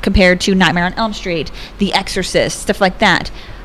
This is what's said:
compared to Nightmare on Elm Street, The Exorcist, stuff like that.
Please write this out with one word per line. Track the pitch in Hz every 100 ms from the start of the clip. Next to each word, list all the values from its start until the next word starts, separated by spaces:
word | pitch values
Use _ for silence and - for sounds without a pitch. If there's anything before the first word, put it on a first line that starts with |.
compared | - 202 185 180
to | -
Nightmare | 190 170 175
on | 175
Elm | - 220
Street, | 208 190 165 165 - - -
The | 202
Exorcist, | 190 190 196 180 170 123 -
stuff | - -
like | 190 -
that. | 208 170 - - - -